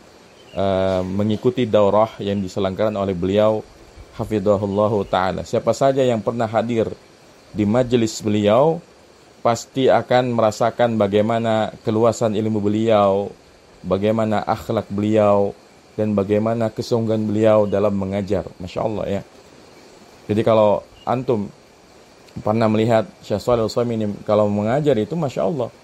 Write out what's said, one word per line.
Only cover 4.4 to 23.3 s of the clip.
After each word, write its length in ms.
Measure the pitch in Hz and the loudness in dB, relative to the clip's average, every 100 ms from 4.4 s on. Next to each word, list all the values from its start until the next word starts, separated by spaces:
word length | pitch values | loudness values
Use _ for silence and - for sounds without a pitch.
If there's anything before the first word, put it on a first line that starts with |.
| 98 101 101 98 104 107 95 | 0 0 0 0 0 0 -2
taala. 320 | 92 92 87 | -2 0 -4
Siapa 320 | 82 113 117 110 | -4 -4 -2 0
saja 240 | 139 135 | 0 2
yang 220 | 127 113 | 0 0
pernah 240 | 123 117 110 | -2 -4 -2
hadir 400 | 113 117 113 92 - - - - - - | -2 -2 -2 -2 -6 -20 -20 -20 -20 -10
di 160 | 95 101 | -2 0
majelis 560 | 120 123 123 113 - | 0 2 0 0 -4
beliau 560 | 107 104 104 113 156 170 - - - - - _ 117 | -2 2 4 4 2 0 -8 -20 -20 -20 -20 _ -2
pasti 400 | 117 - 135 123 | -2 -4 0 2
akan 460 | 104 107 123 127 | 2 2 0 2
merasakan 640 | 117 110 - 117 - 120 110 | 2 0 2 -2 0 0 2
bagaimana 760 | 101 104 110 117 113 110 107 - - | 2 2 2 0 0 0 -2 -6 -2
keluasan 480 | 110 117 110 113 | 2 2 2 -2
ilmu 260 | 104 110 107 | 0 -2 0
beliau, 720 | 101 107 113 107 101 98 101 - - - _ - 90 | 0 0 2 4 4 2 -2 -10 -20 -20 _ -10 -4
bagaimana 560 | 95 104 113 110 104 | 0 0 0 0 -2
akhlak 460 | - 110 - 110 - | -2 -4 -4 -4 -4
beliau, 640 | 101 107 107 104 101 101 - - - - | -4 0 4 4 4 2 -4 -20 -20 -12
dan 240 | - 107 101 | -4 -2 0
bagaimana 560 | 101 104 110 117 110 | 0 0 0 -2 -4
kesungguhan 480 | - - 117 110 110 107 | -4 -4 -2 0 -2 -2
beliau 400 | 104 110 107 104 | 2 4 4 4
dalam 240 | 98 104 | 2 0
mengajar. 560 | 101 95 101 98 92 - - | -2 -4 -4 -2 -4 -4 -12
Masya 220 | 87 - | -10 -6
Allah, 240 | 113 101 82 | -6 -4 -6
ya. 140 | 98 - - - - - - - - - - - | -6 -8 -20 -20 -20 -20 -20 -20 -20 -20 -14 -4
Jadi 140 | 104 | 0
kalau 400 | 113 110 104 98 - - - | 2 4 4 2 -4 -10 -4
antum 400 | 120 131 110 101 - - _ - - - - - - | -4 -2 -2 -4 -12 -20 _ -20 -20 -20 -20 -18 -8
pernah 260 | 107 113 110 | -2 0 2
melihat 380 | 107 113 110 98 - | 2 2 2 0 -10
Syekh 160 | - | -6